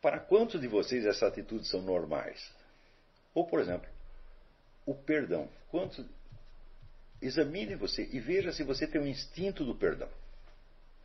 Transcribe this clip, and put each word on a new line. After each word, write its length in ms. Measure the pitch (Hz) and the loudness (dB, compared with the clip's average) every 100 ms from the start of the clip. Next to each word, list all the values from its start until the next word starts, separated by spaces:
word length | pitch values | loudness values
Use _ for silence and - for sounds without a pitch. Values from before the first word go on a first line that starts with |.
Para 200 | 147 151 | 4 2
quantos 380 | - 196 233 180 | 6 6 6 2
de 100 | 127 | 2
vocês 360 | 104 90 127 | 2 4 2
essas 200 | 104 98 | 4 4
atitudes 440 | 135 - - 110 - | 4 2 -4 -4 -2
são 140 | 95 | -2
normais? 580 | 92 90 78 73 - - - - - - - - _ _ _ | 2 0 2 -2 -2 -8 -16 -18 -20 -20 -20 -20 _ _ _
Ou, 120 | - 170 | 0 2
por 140 | 170 | 2
exemplo, 300 | 90 87 - - - - - - - - - - - | 2 0 -4 -12 -12 -14 -16 -18 -20 -20 -20 -12 -6
o 80 | |
perdão. 560 | 139 - 156 113 85 69 - - | -6 2 2 4 0 -2 -10 -6
Quantos... 360 | 165 190 - 123 - - 113 - - - - - - - - | -4 -4 -6 -12 -14 -14 -16 -16 -16 -18 -18 -18 -18 -20 -6
Examine 540 | 127 131 143 170 214 | 0 4 4 2 -4
você 300 | 196 101 - | -2 -2 -2
e 140 | 107 127 | -2 -4
veja 340 | 117 185 175 | 2 2 2
se 100 | - | 0
você 240 | 139 135 151 | -2 0 0
tem 140 | 160 | 0
um 60 | 143 | 0
instinto 580 | 135 - - 196 - | -4 -8 -4 -4 0
do 100 | 139 | -2
perdão. 340 | 107 92 73 - - - - - - - - - - | 2 2 2 -6 -10 -14 -16 -18 -20 -20 -20 -20 -20